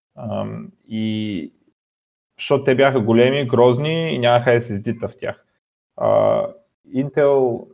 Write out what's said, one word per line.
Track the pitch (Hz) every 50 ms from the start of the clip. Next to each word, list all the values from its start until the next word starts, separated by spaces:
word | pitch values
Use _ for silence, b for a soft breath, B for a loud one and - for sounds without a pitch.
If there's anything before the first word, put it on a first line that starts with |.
| _ _ _ -
Ам, | 127 110 104 104 104 107 110 110 110 - - _ _ -
и | 110 110 110 110 107 107 107 107 101 87 76 - - _ _ _ _ _ _ _ _ _ _ _ _ _ _ _ _ -
защото | - - 147 135 131
те | 139 131
бяха | 120 135 139 131 135
големи, | 104 110 113 117 120 127 135 143 139 117
грозни | - 110 120 123 123 127 147 156 160 165 165 160 151
и | 127
нямаха | 120 120 120 120 123 131
S | 120 120
S | 117 - 107 98 107 123 107
D-та | - - 95
в | - _
тях. | - - - - _ _ _ _ _ _ _ _ _ _ _ -
А, | 58 53 53 53 53 53 55 55 53 - - - _ _ _ _ _ _
Intel | - 127 139 143 - 156 143 143 139 135 131 123 117 120 - -